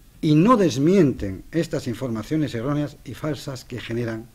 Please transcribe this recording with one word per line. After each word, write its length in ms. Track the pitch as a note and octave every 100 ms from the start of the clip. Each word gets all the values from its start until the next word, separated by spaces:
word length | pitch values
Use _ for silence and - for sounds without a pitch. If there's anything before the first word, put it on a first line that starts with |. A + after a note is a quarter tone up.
| - -
y 140 | E3
no 220 | D3+ F#3+ B3+
desmienten 880 | F3+ A#2+ D3 G3 D3+ A2+ G2+ F#2+ -
estas 340 | D#3 E3 D3+ B2+
informaciones 680 | A2 C3 A2+ G#2+ D#3 C#3+
erróneas 420 | A2+ B2 D3 C#3+ -
y 80 | -
falsas 520 | A2+ D#3 D3 - C3 -
que 140 | A#2+
generan 460 | - A#2 A#2+ A2+ B2